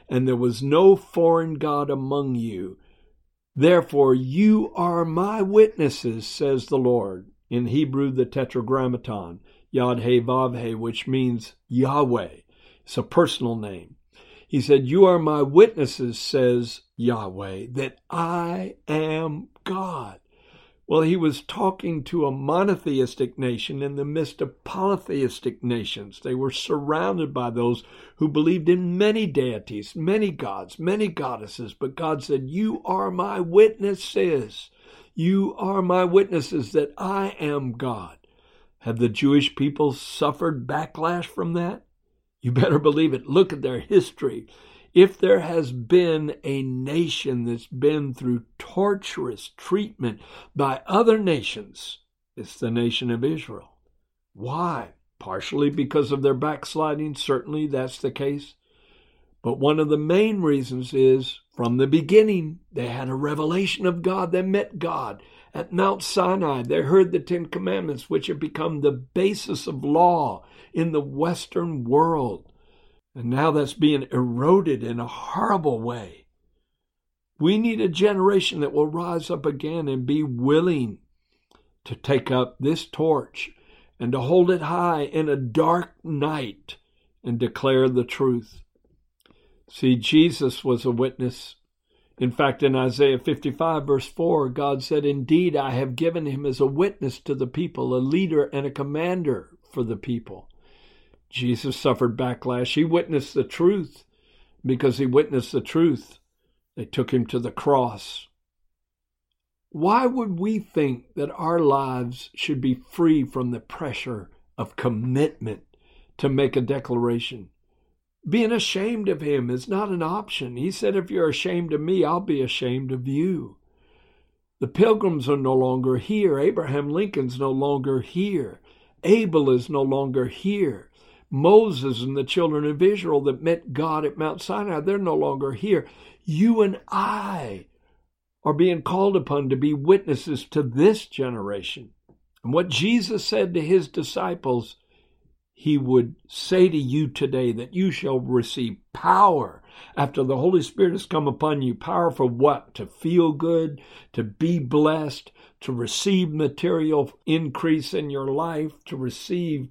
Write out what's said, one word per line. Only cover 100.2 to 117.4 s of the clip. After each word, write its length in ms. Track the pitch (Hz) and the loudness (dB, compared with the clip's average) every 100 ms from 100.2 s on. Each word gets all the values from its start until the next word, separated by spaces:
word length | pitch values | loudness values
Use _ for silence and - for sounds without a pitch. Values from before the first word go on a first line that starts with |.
| 113 92 - _ _ _ _ _ _ _ _ | -8 -18 -20 _ _ _ _ _ _ _ _
Jesus 480 | 131 123 117 139 - | -4 -2 -2 -4 -2
suffered 400 | 143 123 123 113 | -2 0 0 -2
backlash. 560 | 123 120 123 123 123 | -6 -6 -6 -4 -2
He 100 | 147 | 0
witnessed 480 | 160 170 165 147 135 | 2 0 0 -4 -2
the 100 | 143 | -4
truth. 600 | - - 175 202 151 - _ _ _ _ _ _ 120 | -4 2 2 2 -2 -14 _ _ _ _ _ _ -4
Because 320 | 127 139 127 | 0 2 2
he 80 | 135 | 2
witnessed 440 | 131 151 135 - | 2 2 0 0
the 100 | 131 | 0
truth, 560 | - 160 170 127 - _ _ _ _ _ _ - | 0 2 2 2 -6 _ _ _ _ _ _ -14
they 80 | |
took 300 | 107 - 120 | -6 -4 0
him 100 | 127 117 | 0 0
to 100 | 123 | -4
the 120 | 120 | -6
cross. 800 | - 147 139 120 101 - - - _ _ _ _ _ _ _ _ _ _ _ _ _ _ | -4 2 4 2 -4 -14 -18 -20 _ _ _ _ _ _ _ _ _ _ _ _ _ _
Why 340 | 170 175 233 | -2 2 4
would 340 | 254 254 220 170 | 2 0 -4 -2
we 200 | 202 220 | -2 -2
think 560 | - - 143 120 - | -4 -2 0 -2 -8
that 160 | - 143 | -6 -6
our 280 | - 165 170 | -4 -2 2
lives 720 | 151 139 135 127 123 127 - | 4 2 0 -4 -6 -10 -14
should 260 | - - 139 | -8 -4 -2
be 140 | 127 | 0
free 500 | 127 - - 165 156 | -2 -4 0 4 4
from 260 | 123 131 123 | 0 -4 -4
the 100 | 117 | -6
pressure 720 | - - 147 104 131 110 - _ _ - | -10 -10 -8 -8 -8 -10 -12 _ _ -12
of 180 | 107 - | -10 -4
commitment 880 | 127 110 127 131 151 - 110 101 _ _ _ _ _ - | -4 -2 -2 0 0 -2 -10 -10 _ _ _ _ _ -4
to 100 | 143 | 0
make 260 | 135 135 | 2 2
a 60 | 131 | 0
declaration? 880 | 120 139 123 120 120 120 - 120 | -2 -2 -2 0 0 0 -4 -12